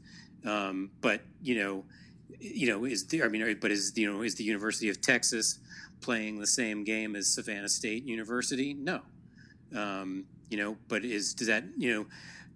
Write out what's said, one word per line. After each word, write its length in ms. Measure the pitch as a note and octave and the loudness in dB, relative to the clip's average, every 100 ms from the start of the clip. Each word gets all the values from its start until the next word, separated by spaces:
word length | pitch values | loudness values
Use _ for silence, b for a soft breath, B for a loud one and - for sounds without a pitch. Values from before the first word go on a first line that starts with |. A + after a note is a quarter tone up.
| B B B B - | B B B B -2
Um, 460 | G#2+ G2 F#2+ G2 - | 0 0 -2 -6 0
but, 200 | B2 G#2 - - | 2 2 -2 -6
you 180 | B2+ A#2 | 0 2
know, 240 | G2 F#2+ - B B B - - | 2 0 -6 B B B -18 -14
you 280 | G#3 A3 A#2+ | -8 0 2
know, 180 | G2+ C3 | 2 2
is 200 | G#2 - | 0 0
the, 160 | D#3+ | 2
I 40 | A#2 | 4
mean, 300 | G#2+ A2+ G#2 | 2 0 2
but 100 | A2 | 2
is, 220 | G2+ G2 A#2 | 2 0 2
you 160 | G#2 | 2
know, 100 | G2+ | 2
is 140 | A2+ - | -2 -2
the 80 | |
University 460 | G#2+ G#2 G#2+ G2+ A2 | 0 0 0 0 0
of 120 | F#2 | 0
Texas 580 | - A#2+ - A2+ G#2+ - B B B - | 4 4 4 2 0 -2 B B B -8
playing 400 | - A2+ G#2+ G#2+ | -2 0 0 -2
the 80 | G#2 | 0
same 360 | - A2+ G#2 | 2 2 0
game 320 | G#2 A2 A2 G#2 | 0 0 -2 0
as 120 | F#2 | 0
Savannah 420 | - A2 G2+ G2+ | 0 -2 -2 0
State 360 | - A#2 A2 C3+ | 0 0 -2 -2
University? 680 | A2+ G#2+ B2 - C3 C#3 | -4 -2 0 0 0 -2
No. 280 | C#3+ D3 - - - - B B B - A2 | -2 -2 -4 -6 -20 -20 B B B -10 -4
Um, 500 | G#2 F#2+ F#2+ F#2+ F#2+ - - | -4 -4 -4 -6 -8 -14 -4
you 80 | G#2+ | -2
know, 200 | G#2 G#2+ - | -2 -4 -2
but 180 | G#2+ A#2+ | 0 0
is, 280 | G#2 F#2 | 0 -2
does 140 | - A2+ | 0 2
that, 180 | A2 F3+ D#4+ | 2 0 -2
you 160 | B2+ | 2
know, 120 | G#2+ G2+ B B B B | 2 -2 B B B B